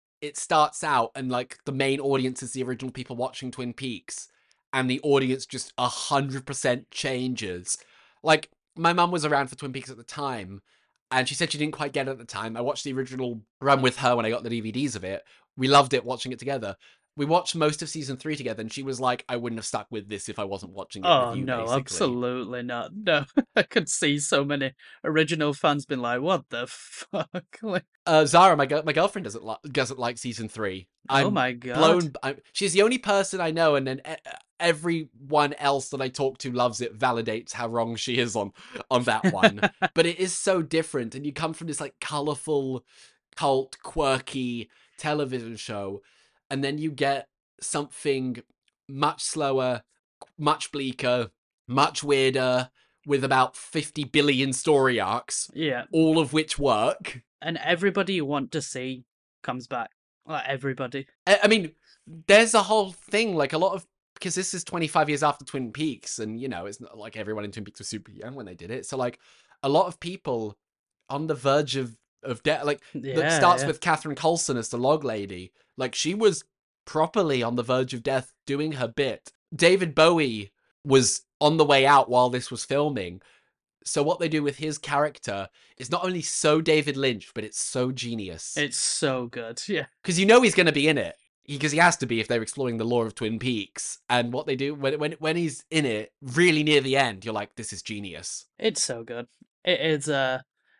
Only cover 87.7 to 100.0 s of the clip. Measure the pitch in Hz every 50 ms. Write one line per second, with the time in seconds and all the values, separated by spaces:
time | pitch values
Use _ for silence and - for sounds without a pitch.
87.7 | - 131 127 127 131 123 120 120 117 110 101 92 85 82 - - - 151 147 139
88.7 | 117 - - - - - 160 143 131 127 123 117 - 127 117 113 117 - - -
89.7 | 208 156 135 - _ _ - - 175 165 190 196 220 247 254 214 - - 180 165
90.7 | 143 143 139 156 156 135 98 85 - _ _ _ _ _ _ - 143 139 143 151
91.7 | 143 160 170 175 165 - 139 120 120 113 110 - 127 117 110 - - - 135 127
92.7 | 117 113 110 117 123 120 113 110 101 - 120 107 113 110 120 127 123 107 98 -
93.7 | - - - - - - _ - 123 123 120 120 120 131 156 160 135 127 139 143
94.7 | 151 143 139 135 147 147 151 151 160 - 156 156 160 170 175 156 127 - - -
95.7 | 156 160 147 127 110 107 110 - _ _ - 131 120 156 175 180 156 156 151 151
96.7 | 151 143 131 135 131 139 139 120 104 92 95 117 110 107 104 - _ - 110 -
97.7 | - 90 - - 110 101 101 95 82 76 82 - - - - _ _ - - 113
98.7 | - - - - 131 117 117 117 120 120 123 - _ _ _ _ _ _ - 180
99.7 | 180 - 143 160 156 147